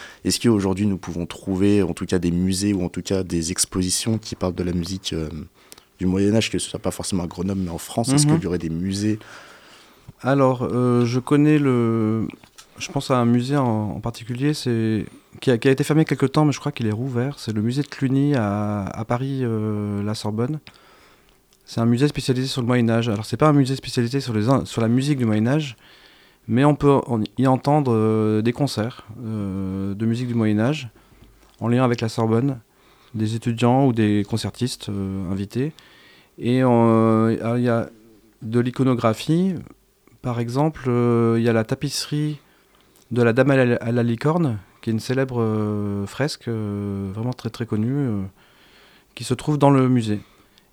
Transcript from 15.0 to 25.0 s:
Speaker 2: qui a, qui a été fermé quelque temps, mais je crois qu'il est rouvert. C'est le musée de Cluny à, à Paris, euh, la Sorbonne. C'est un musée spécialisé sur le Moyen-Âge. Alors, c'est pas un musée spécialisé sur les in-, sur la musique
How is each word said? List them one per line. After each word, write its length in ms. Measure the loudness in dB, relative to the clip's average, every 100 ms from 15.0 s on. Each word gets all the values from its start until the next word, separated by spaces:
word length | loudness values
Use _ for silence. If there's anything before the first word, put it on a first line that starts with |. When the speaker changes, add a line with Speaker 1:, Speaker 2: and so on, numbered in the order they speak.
| -4 -12 _ -4
Speaker 2:
qui 100 | 0
a, 80 | 2
qui 100 | 4
a 20 |
été 140 | 2
fermé 200 | 2 2
quelque 220 | 2 2 0
temps, 180 | 2
mais 80 | 2
je 80 | 0
crois 120 | -4
qu'il 140 | -4 -2
est 60 |
rouvert. 460 | -2 -2 -2 -4 -4
C'est 140 | -6
le 100 | -2
musée 200 | -2 -2
de 40 | -4
Cluny 460 | -4 0 2 2
à, 500 | 2 0 -2 -2 -4
à 200 | -4 -8
Paris, 360 | -4 -2 -2 -2
euh, 600 | -2 -2 -2 -2 -2 -4
la 120 | -4
Sorbonne. 460 | -4 -4 -2 -4 -6 -12 -20 _ _ _ _ _ _ _ _ -8
C'est 140 | 0
un 60 | 2
musée 220 | 4 2
spécialisé 380 | 0 -2 0 -2
sur 140 | -2
le 60 | 0
Moyen-Âge. 420 | 2 4 2 0
Alors, 160 | -2
c'est 120 | -4 2
pas 100 | 4
un 40 |
musée 240 | 6 4 0
spécialisé 440 | -4 -2 0 -2
sur 140 | -2
les 140 | 0 2
in-, 160 | 2
sur 160 | 0 -2
la 60 | 2
musique 300 | 2